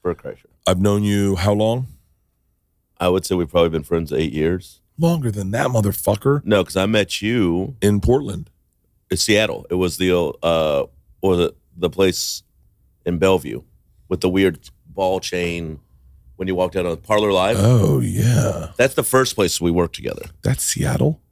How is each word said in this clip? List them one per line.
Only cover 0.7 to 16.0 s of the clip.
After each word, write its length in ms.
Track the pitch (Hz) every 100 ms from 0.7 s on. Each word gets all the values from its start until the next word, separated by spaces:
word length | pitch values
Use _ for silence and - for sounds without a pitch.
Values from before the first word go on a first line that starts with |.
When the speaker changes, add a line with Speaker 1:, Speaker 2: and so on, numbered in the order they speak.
| 90
Speaker 2:
known 220 | 104 101
you 320 | 104 101 98 92
how 180 | 101
long? 340 | 104 110 120 131 - _ _ _ _ _ _ _ _ _ _
Speaker 1:
I 100 | 90
would 160 | 92 -
say 100 | 92
we've 140 | 82
probably 200 | 87 85
been 140 | 80
friends 280 | 73 82 80
eight 200 | 64 80
years. 480 | 76 78 95 - - _ -
Speaker 2:
Longer 320 | 165 170 123
than 200 | 101 95
that, 160 | 113 135
motherfucker. 760 | 120 101 98 - 101 135 143 104
Speaker 1:
No, 180 | 104
'cause 140 | 87 95
I 80 | 98
met 360 | 107 95 -
you 540 | 104 120 92 87 95 135
Speaker 2:
In 180 | 101 104
Portland. 500 | 107 127 139 87 - _ _ _ _ _ _
Speaker 1:
in 60 | 92
Seattle. 480 | - 104 110 - -
It 60 | 90
was 220 | 90 -
the, 140 | 92 87 80 -
uh, 440 | 82 82 78 71 - - _ _
or 140 | 95 90
the, 180 | 82 - _ -
the 140 | 87
place 540 | 92 95 85 - - _ _ _ _ _ _ 87
in 120 | 87
Bellevue 440 | 95 95 71 55 - _ _ _ _
with 140 | 92
the 80 | 92
weird 400 | 92 95 80 - _ -
ball 320 | 95 92 95
chain 600 | - 90 87 85 82 76 _ _